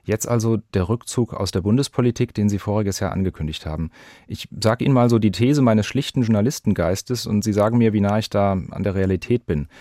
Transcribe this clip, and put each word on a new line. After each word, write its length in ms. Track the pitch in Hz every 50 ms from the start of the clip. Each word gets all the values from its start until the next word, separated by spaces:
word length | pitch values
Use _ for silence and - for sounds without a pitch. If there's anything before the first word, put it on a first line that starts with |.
| _
Jetzt 220 | - 107 113 -
also 300 | - 120 117 107 113 113
der 320 | 107 - _ - 98 90 87
Rückzug 460 | 117 117 - - - 127 120 - -
aus 160 | - 101 95
der 100 | - 98
Bundespolitik, 720 | 87 101 110 135 139 - - - 123 123 117 - 123 - -
den 160 | - 104 104
Sie 100 | 101 98
voriges 400 | - 107 101 107 107 98 95 -
Jahr 140 | 101 90 -
angekündigt 540 | 92 95 92 - - 78 76 78 - -
haben. 240 | 78 78 78 80 78 - - - - - - _
Ich 220 | - - - - - - -
sag 220 | 101 110 110 -
Ihnen 140 | - - 135
mal 160 | 123 120 120
so 80 | 120 113
die 140 | 107 107 92
These 280 | - 120 127 147 147
meines 240 | 131 120 110 107 104
schlichten 380 | - - 127 139 - - 135 120
Journalistengeistes 1040 | 110 113 104 104 127 - - - 110 95 - 85 85 92 - - - 123 117 -
und 180 | - 104 104 101
Sie 80 | 110 101
sagen 240 | 107 104 110 117
mir, 160 | 120 117 113 104
wie 80 | 107
nah 180 | 101 101 104 110
ich 120 | 110 -
da 220 | - 104 101 98 98
an 300 | 95 - - - - 98
der 120 | 101 92
Realität 500 | 98 95 95 95 90 - - 120 123 -
bin. 240 | - 87 76 71 - - -